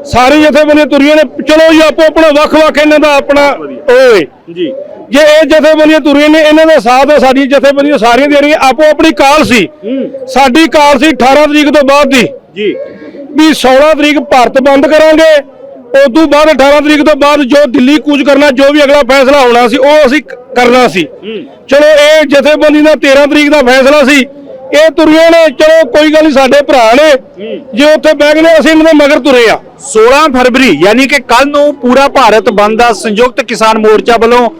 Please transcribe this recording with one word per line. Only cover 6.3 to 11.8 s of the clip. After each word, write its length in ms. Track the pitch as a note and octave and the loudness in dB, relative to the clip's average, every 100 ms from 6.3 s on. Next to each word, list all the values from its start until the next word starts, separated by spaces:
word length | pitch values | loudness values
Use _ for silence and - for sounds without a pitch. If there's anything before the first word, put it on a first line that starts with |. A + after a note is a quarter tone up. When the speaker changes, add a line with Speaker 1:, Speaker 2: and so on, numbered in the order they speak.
| D#4 | 0
Speaker 1:
ਇਹਨਾਂ 260 | D4+ D#4 D#4+ | 2 2 2
ਦਾ 140 | D#4 | 2
ਸਾਥ 320 | A3 B3+ C4+ | 0 0 2
ਹੈ, 60 | D4 | 2
ਸਾਡੀ 300 | C4 C4 C#4 | 0 0 0
ਜਥੇਬੰਦੀਆਂ 500 | C#4 C4+ C#4 C#4+ C#4 | 0 0 0 -2 -2
ਸਾਰੀਆਂ 300 | A#3 A#3+ C#4+ | 0 0 0
ਦੇ 80 | C#4+ | 0
ਰਹੀਆਂ। 220 | D4 D4+ | 0 0
ਆਪੋ 260 | C4+ B3+ D4+ | -2 0 0
ਆਪਣੀ 200 | D4+ D#4+ | 0 0
ਕਾਲ 320 | - C#4 D4+ | 0 0 0
ਸੀ, 260 | G#3 A#3 F#3 - G#3 | 0 -2 -4 -8 -10
Speaker 2:
ਹੂੰ। 420 | C4+ G#3+ - - | -8 -8 -12 -8
Speaker 1:
ਸਾਡੀ 400 | B3 C#4 D#4 D#4+ | -2 0 0 0
ਕਾਲ 320 | D#4+ D4 C#4 | 0 0 0
ਸੀ 100 | D#4 | -2
ਅਠਾਰਾਂ 380 | C4 B3 C#4 D4+ | 0 0 0 0
ਤਰੀਕ 220 | D4 D4 | 0 0
ਤੋਂ 140 | D4 | 0